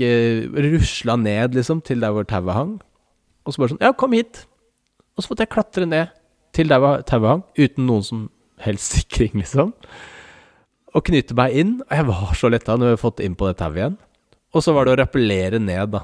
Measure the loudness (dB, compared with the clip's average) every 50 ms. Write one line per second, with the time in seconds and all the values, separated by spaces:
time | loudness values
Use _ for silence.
0 | 0 2 2 4 2 2 0 0 -2 -4 -2 -2 0 2 2 2 2 2 0 -4
1 | -2 -2 0 0 0 0 0 0 0 0 0 0 0 0 -2 -4 -4 -4 -4 -2
2 | -2 0 -2 -2 -2 -2 -4 -4 -2 -2 -2 -2 -2 -4 -6 -10 -14 _ _ _
3 | _ _ _ _ _ _ _ _ _ -10 -4 -2 -2 -2 0 2 2 2 2 2
4 | 0 0 2 0 0 -2 -8 -20 -20 _ _ _ _ _ _ _ _ _ _ _
5 | _ _ _ -12 -8 -6 -4 -4 -4 -2 -2 -2 -2 -2 -2 -4 -2 0 0 -2
6 | -2 -2 -8 _ _ _ _ _ _ _ -2 0 2 4 4 4 4 4 2 0
7 | 0 0 0 2 4 4 2 2 -2 -4 _ 2 2 2 2 0 0 0 0 0
8 | -2 -4 -6 -8 -10 -10 -14 _ _ _ _ -8 -6 -4 -4 -4 -6 -2 -2 -2
9 | -2 0 0 0 0 0 0 -4 -4 0 0 0 0 0 -2 -8 -16 -20 -20 -20
10 | -20 -20 -20 -20 -20 -20 -20 -20 -20 _ _ _ _ _ _ _ _ _ -4 -2
11 | 0 2 2 0 0 0 0 0 0 2 2 2 0 0 0 -4 -6 -4 -2 0
12 | 0 0 0 -2 -2 -4 -2 0 2 2 2 2 0 0 0 2 2 2 2 2
13 | 0 -2 -2 -2 -4 -6 -4 -2 -2 -2 -2 -4 -6 -6 -4 -4 -4 -4 -6 -8
14 | _ _ _ _ _ _ _ _ _ _ -2 0 0 2 2 2 4 4 4 2
15 | 2 0 0 0 0 2 0 0 0 -2 -2 -2 -2 -2 -2 -2 -4 -4 -4 -6